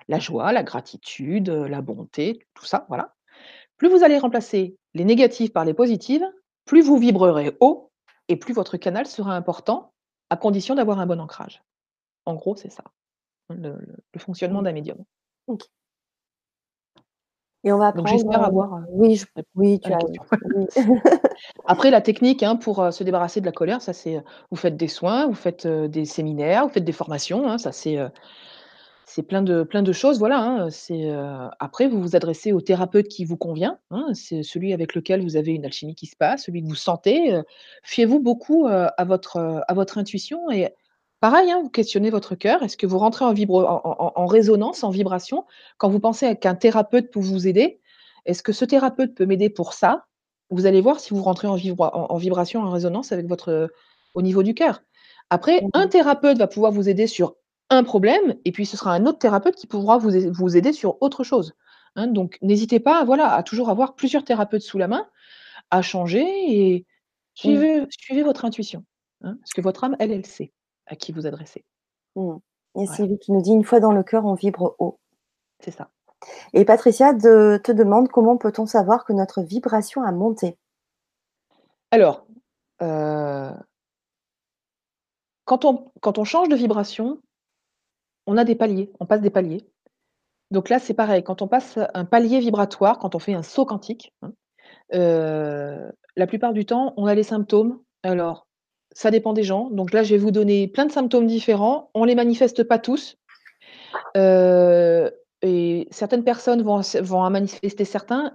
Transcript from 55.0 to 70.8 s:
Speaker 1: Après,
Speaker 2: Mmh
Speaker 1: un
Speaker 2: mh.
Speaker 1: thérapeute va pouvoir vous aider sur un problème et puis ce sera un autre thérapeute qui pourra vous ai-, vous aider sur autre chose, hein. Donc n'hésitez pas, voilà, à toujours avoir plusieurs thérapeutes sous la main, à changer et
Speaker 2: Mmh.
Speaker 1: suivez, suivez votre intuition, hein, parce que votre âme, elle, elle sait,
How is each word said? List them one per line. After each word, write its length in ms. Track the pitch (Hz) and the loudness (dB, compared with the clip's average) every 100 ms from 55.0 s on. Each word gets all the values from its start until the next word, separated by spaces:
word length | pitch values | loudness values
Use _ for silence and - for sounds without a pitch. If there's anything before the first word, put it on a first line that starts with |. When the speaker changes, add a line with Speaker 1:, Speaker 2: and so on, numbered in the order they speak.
| _ _ - | _ _ -4
Speaker 1:
Après, 320 | - - 359 | -2 2 2
Speaker 2:
Mmh 100 | 392 | 2
Speaker 1:
un 140 | 381 381 | 0 2
Speaker 2:
mh. 20 | |
Speaker 1:
thérapeute 480 | 370 285 285 285 240 | 4 4 2 4 4
va 100 | 196 | 2
pouvoir 240 | 208 214 | 2 0
vous 180 | 208 196 | 2 0
aider 180 | 190 220 | 0 0
sur 280 | - 175 - _ _ - | 0 -4 -4 _ _ 2
un 140 | 262 | 2
problème 520 | 247 202 202 359 359 - 180 | 4 2 2 2 2 -2 -6
et 60 | |
puis 140 | 180 202 | -6 -8
ce 120 | - | -6
sera 160 | 196 | -2
un 120 | 175 247 | 0 0
autre 140 | 311 | 2
thérapeute 360 | 226 196 349 370 | 2 2 0 -4
qui 120 | - | -6
pourra 300 | 208 202 233 | -4 2 2
vous 180 | 220 185 | 4 0
ai-, 140 | 180 | 0
vous 280 | 175 185 175 | -2 2 4
aider 160 | 226 | 2
sur 280 | 302 196 - | -2 -4 -2
autre 220 | 277 277 | -2 -2
chose, 300 | 240 254 160 _ _ _ _ - | -2 -2 -2 _ _ _ _ -8
hein. 120 | 233 | -4
Donc 300 | 208 180 - | -2 -4 -4
n'hésitez 380 | 190 208 220 233 | 0 2 2 2
pas, 240 | 254 330 247 | 2 2 2
voilà, 280 | 269 254 | 2 2
à 100 | 147 | 0
toujours 260 | - 220 233 | -4 -4 -2
avoir 260 | 196 262 - | 0 -2 -2
plusieurs 280 | 262 294 285 | -4 -2 -2
thérapeutes 360 | 226 208 214 | -2 -2 -4
sous 160 | - 196 | -6 -4
la 100 | 185 | -4
main, 200 | 277 440 _ _ - - - - | -4 -8 _ _ -20 -20 -18 -2
à 100 | 180 | -2
changer 420 | 180 185 175 196 349 392 359 208 190 180 | -2 -4 -2 -2 -2 -2 0 2 2 0
et 100 | 180 _ _ _ _ - | -4 _ _ _ _ -6
Speaker 2:
Mmh. 220 | 285 285 311 | 0 2 2
Speaker 1:
suivez, 180 | 311 277 | 0 -4
suivez 320 | - - 269 | -12 -6 -2
votre 220 | 294 247 233 | 0 -2 -4
intuition, 400 | 226 208 170 - _ _ _ | -6 -10 -12 -20 _ _ _
hein, 140 | 180 233 | -14 -14
parce 120 | - | -12
que 80 | - | -6
votre 220 | 185 190 262 | -4 -4 -6
âme, 100 | 269 | -4
elle, 120 | 214 | -4
elle 140 | 202 185 | -4 -10
sait, 260 | - - _ _ _ | -16 -16 _ _ _